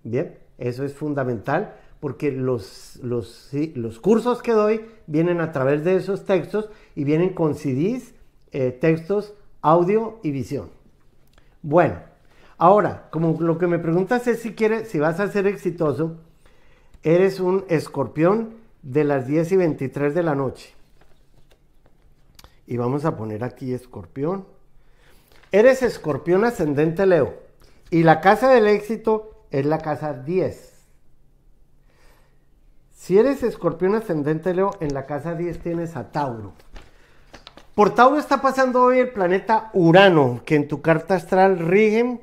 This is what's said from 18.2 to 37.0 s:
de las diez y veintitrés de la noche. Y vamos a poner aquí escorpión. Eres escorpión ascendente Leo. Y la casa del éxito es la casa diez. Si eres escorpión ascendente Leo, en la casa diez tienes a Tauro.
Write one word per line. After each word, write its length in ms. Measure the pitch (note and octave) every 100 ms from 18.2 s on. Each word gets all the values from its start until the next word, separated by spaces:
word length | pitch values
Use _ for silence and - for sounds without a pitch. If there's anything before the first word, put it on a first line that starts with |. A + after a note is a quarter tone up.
| E3+ A3 A3+ - - _
de 240 | C3+ C3
las 200 | D3 C#3
diez 280 | B2 D3+ E3
y 20 |
veintitrés 580 | F#3+ E3+ C#3+ C3 C#3 C#3+
de 100 | D#3
la 120 | E3+
noche. 400 | C#3 C3 - - - - - - - _ - - _ _ _ _ _ _ _ _ - - _ -
Y 80 |
vamos 300 | A#2+ A#2+ C#3+
a 100 | D#3
poner 300 | A2 A2 G#2+
aquí 260 | B2 - C3
escorpión. 720 | B2 - G#2 F2 - D3 G3 F#3 - _ - - _ _ _ _ - _
Eres 280 | F#3+ B3 B3+
escorpión 600 | A#3+ - D#3 C3+ E3+ F#3
ascendente 640 | A#3 A#3 D#3 C#3+ D#3+ E3
Leo. 300 | G3 E3+ A2 - - _ - - -
Y 140 | E3
la 160 | E3 D#3+
casa 300 | F#3 G#3+ B3+
del 180 | C4 G#3
éxito 760 | G#3 G3+ A3+ - A3 G#3+ - -
es 140 | C#3
la 120 | C#3+ D#3
casa 360 | D#3 D3 D#3
diez. 580 | C3 C3 F#3 C3+ G2 - _ _ _ - - _ _ _ _ _ _ _ _ - _ _ _ _ _ _ - _
Si 260 | _ - F#3+
eres 260 | B3+ C#4
escorpión 520 | A#3+ - E3+ - F#3
ascendente 580 | A3 A3 D#3 C#3+ D#3+ F#3
Leo, 180 | F3+ G3 F#3+
en 120 | D3+
la 120 | C#3
casa 300 | C3+ D3 D#3
diez 240 | E3 F3 D#3+
tienes 360 | E3+ E3+ E3
a 160 | C3+ A2+
Tauro. 420 | D#3 C#3 A2+ G2+ - - - - -